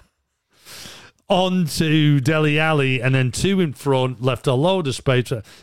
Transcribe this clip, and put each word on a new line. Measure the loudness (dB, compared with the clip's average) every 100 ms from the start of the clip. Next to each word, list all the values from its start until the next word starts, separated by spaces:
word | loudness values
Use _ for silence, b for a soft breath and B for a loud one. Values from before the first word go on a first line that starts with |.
| _ _ _ _ _ B B B B B B B _
onto | 0 0 0 -2 -2 0 2 4 2
Dele | 2 0 2 0
Alli | 0 0 0 0
and | 0
then | 0 0
two | -2 0 0
in | 0
front, | -2 0 0 0 -2
left | -4 -2 -2
a |
load | 0 0 0 -2
of |
space. | -4 0 0 0 -6 B B